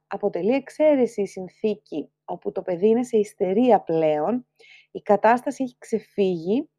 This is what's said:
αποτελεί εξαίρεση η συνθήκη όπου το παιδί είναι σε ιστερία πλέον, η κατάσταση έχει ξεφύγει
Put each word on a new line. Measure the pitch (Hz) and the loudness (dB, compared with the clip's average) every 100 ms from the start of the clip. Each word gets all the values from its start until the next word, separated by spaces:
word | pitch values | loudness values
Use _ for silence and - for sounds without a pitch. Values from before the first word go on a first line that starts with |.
| - | -14
αποτελεί | 202 202 175 185 | -4 -4 -2 -2
εξαίρεση | 269 262 - 311 285 233 - | -2 -4 0 2 4 0 -2
η | 190 | -8
συνθήκη | - 185 _ 214 208 - 160 - _ - | -8 -14 _ -4 -4 -8 -10 -10 _ -14
όπου | 180 202 | -10 -8
το | 196 | -8
παιδί | 180 170 208 | -6 0 2
είναι | 226 | 2
σε | 247 220 | 0 -2
ιστερία | 202 - 185 190 254 190 | -2 -4 -2 2 4 4
πλέον, | - 165 156 151 160 247 - _ - - _ | 2 0 0 0 -2 -4 -8 _ -20 -20 _
η | - | -10
κατάσταση | - 202 214 247 285 247 | 0 2 4 2 -2 -8
έχει | 254 _ | -8 _
ξεφύγει | - 220 - - 190 175 165 233 320 | -8 -8 -6 -2 0 0 -2 -4 -4